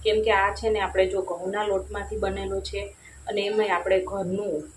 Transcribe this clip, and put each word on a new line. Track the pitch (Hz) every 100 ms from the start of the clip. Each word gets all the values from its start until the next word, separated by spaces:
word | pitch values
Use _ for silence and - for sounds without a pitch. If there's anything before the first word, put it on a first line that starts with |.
કેમ | 220 214
કે | 220
આ | 202 202
છે | 202 226
ને | 208
આપણે | 190 185 190
જો | 190
ઘઉંના | 185 175 185 202 214
લોટમાંથી | 190 185 208 196 214
બનેલો | 196 196 196 196
છે | 190 202 202 - - - -
અને | 202
એમાંય | 202 214 208
આપણે | 175 185 190
ઘરનું | 185 196 180 190 208 156 151